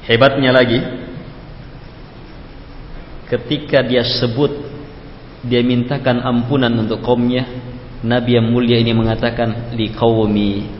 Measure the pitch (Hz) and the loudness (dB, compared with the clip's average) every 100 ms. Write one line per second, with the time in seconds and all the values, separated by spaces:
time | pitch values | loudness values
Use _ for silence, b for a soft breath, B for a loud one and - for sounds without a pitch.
0 | - 117 135 135 131 127 123 117 - - | 2 4 4 4 4 4 4 2 -2 -8
1 | - - - - - - - - - - | -10 -12 -14 -16 -18 -16 -16 -16 -16 -18
2 | - - - - - - - - - - | -18 -18 -18 -16 -16 -18 -16 -16 -14 -14
3 | - - - 120 - 147 - 139 127 123 | -14 -16 -6 -6 -2 -4 2 2 4 2
4 | 117 - 123 117 143 - - - - - | 2 0 -2 2 0 0 -10 -12 -14 -16
5 | - - - - 120 120 123 123 120 143 | -18 -18 -18 -10 0 2 4 2 2 0
6 | 127 120 120 120 120 139 120 117 110 107 | 2 0 2 0 2 2 4 2 0 -2
7 | - 120 120 123 131 - - - - - | 0 2 2 0 -2 -8 -12 -14 -14 -8
8 | 113 123 120 120 113 120 120 117 117 113 | 0 0 4 4 4 4 4 4 4 4
9 | 113 110 120 117 117 110 - 117 107 - | 2 2 -2 0 -2 -2 -6 -4 -4 2
10 | 117 113 107 104 104 101 - - | 2 4 4 2 2 0 -6 -10